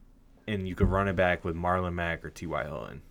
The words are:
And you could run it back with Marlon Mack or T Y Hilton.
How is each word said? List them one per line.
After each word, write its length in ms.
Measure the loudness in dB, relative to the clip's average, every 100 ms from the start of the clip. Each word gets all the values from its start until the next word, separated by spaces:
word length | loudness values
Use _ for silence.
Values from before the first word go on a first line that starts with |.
| -20 -20 -20 -16 -6
And 200 | -4 -4
you 80 | 2
could 140 | 4
run 180 | 4 2
it 80 | 4
back 280 | 4 4
with 120 | -2 -2
Marlon 380 | 2 2 0
Mack 300 | -2 -2 -4
or 60 | -8
T 160 | -10 -6
Y 180 | -4
Hilton. 380 | -4 -6 -8 -12 -16